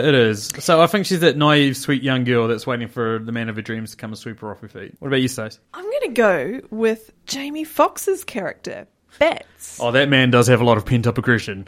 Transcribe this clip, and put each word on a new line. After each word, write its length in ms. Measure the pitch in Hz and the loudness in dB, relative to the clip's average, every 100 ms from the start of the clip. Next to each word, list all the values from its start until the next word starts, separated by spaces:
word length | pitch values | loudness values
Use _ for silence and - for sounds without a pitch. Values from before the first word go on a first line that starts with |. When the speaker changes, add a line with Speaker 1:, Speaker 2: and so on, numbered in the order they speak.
| 143 | 4
Speaker 1:
it 80 | |
is. 380 | 135 113 104 - - | 4 4 0 -6 -6
So 240 | - 160 | 2 4
I 40 | 170 | 4
think 200 | 208 185 | 2 -2
she's 140 | 180 | 2
that 140 | 165 147 | 2 4
naive, 400 | 151 147 139 127 | 4 4 2 0
sweet 240 | - 135 | -2 -2
young 220 | 135 131 | 0 -2
girl 220 | 123 120 113 | 0 0 0
that's 200 | 113 131 | -2 -4
waiting 220 | 120 113 | -6 -6
for 320 | 123 113 113 | -6 -4 -4
the 80 | 113 | -6
man 160 | 117 113 | -8 -6
of 80 | 110 | -8
her 60 | |
dreams 300 | 107 113 110 | -8 -10 -10
to 40 | - | -14
come 140 | 110 | -14
and 80 | 107 | -14
sweep 200 | 117 113 | -14 -14
her 100 | 107 | -14
off 100 | 101 | -14
her 80 | 107 | -16
feet. 280 | 95 98 - | -18 -18 -12
What 100 | 135 | -2
about 140 | 135 | 0
you, 60 | 127 | 0
Stace? 300 | 123 110 - _ | -4 -10 -14 _
Speaker 2:
I'm 180 | - 392 | -12 -6
gonna 220 | 554 480 | -4 -2
go 480 | 240 214 170 135 262 - | 2 2 2 -2 -8 -10
with 420 | 220 220 220 - _ | -4 -2 -2 -10 _
Jamie 400 | - 269 285 302 | -12 -10 -8 -8
Foxx's 580 | 311 - 285 - - 370 | -8 0 0 0 -6 -4
character, 640 | - 226 175 - - - - _ _ - | -6 -8 -10 -10 -14 -14 -16 _ _ 0
Bats. 600 | 311 - - _ - - | 0 0 -14 _ -18 -4
Speaker 1:
Oh, 100 | 120 | 0
that 180 | 127 143 | 2 4
man 200 | 135 127 | 4 6
does 160 | 120 120 | 6 6
have 120 | 120 | 4
a 40 | |
lot 120 | 120 107 | 6 2
of 80 | |
pent-up 320 | - 123 117 113 | 2 0 0 -2
aggression. 500 | 123 117 - 98 | 0 0 -2 -10